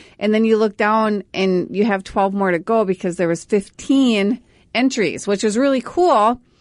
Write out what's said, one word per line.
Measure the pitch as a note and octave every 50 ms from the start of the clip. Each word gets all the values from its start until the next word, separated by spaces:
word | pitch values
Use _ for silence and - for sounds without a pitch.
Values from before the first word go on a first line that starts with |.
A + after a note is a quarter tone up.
| - - _ -
And | - G#3+ G#3+
then | A3 A3+
you | A3 A3 G#3
look | A3 G#3+ G3 -
down | G#3+ G#3 G#3+ A3 G#3+ G#3+ G#3 G3+ - _ -
and | - F#3+ F#3+ F#3 F3+ E3+ - F3
you | F#3+ G#3
have | A#3 G3+ F#3+ G3
twelve | - - A3 G3 G3 G3
more | G3+ G3 F#3
to | F3 E3+
go | - - A3+ A3+ G#3+
because | F#3+ F#3 - - F3+ E3+ -
there | F3+ E3
was | E3+ E3+ -
fifteen | - - G3+ G3 - - - - - C#4 C4+ C4+ A#3+ A3 G3+ G3 G3+ B3+ - - _ _ _ _ _ -
entries, | A3 B3+ C4+ - B3 G3 D3 - - - G3
which | G3+ F#3+ -
was | G#3+ G3+ A3+
really | C#4 C#4 C4+ B3+ -
cool | - - F4 F4+ F4 C#4 A3 G#3 A3+ B3 B3 _ _ _ _